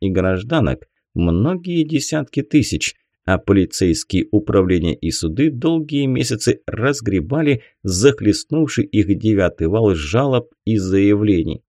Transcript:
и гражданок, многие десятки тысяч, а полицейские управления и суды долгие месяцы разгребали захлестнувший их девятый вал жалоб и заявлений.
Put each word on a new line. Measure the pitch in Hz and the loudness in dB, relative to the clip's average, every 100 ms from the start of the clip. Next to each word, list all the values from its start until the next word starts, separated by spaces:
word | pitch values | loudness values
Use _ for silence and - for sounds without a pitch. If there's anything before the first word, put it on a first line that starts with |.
и | 98 | -2
гражданок, | 95 92 92 113 160 104 64 - _ _ - | 0 0 -2 -2 0 0 -2 -10 _ _ -2
многие | 85 85 135 185 175 170 | 0 2 0 -2 -2 -2
десятки | 151 156 - 156 139 - | 0 -2 -2 -6 -4 -6
тысяч, | - 151 117 78 - - _ _ - | 0 0 0 -2 -6 -10 _ _ -2
а | 92 | -2
полицейские | - 101 87 - 95 80 - 92 - | 2 2 2 0 0 0 -2 -4 0
управления | 104 - 98 92 90 85 - | 0 2 2 2 2 0 -2
и | 82 | -4
суды | - 82 87 156 | -4 -4 0 -2
долгие | 127 160 165 151 143 135 | 0 -2 -2 -2 -2 -2
месяцы | 123 127 127 - - - | -2 -2 -2 -2 -2 -6
разгребали | - 127 139 117 95 80 143 151 131 - _ | -4 -2 -2 -2 -2 -2 -2 0 0 -4 _
захлестнувший | 104 90 127 143 104 104 - 151 147 - - | -6 2 4 4 0 0 -2 -2 0 -2 -2
их | 104 92 95 | 0 0 0
девятый | 107 101 87 - 82 | 0 2 0 -2 -2
вал | 107 110 85 | 2 2 0
жалоб | 73 107 139 127 120 _ - | -2 -2 0 -2 -4 _ -4
и | 110 | -2
заявлений. | 92 98 101 104 104 90 80 - | 0 2 4 4 2 2 0 -6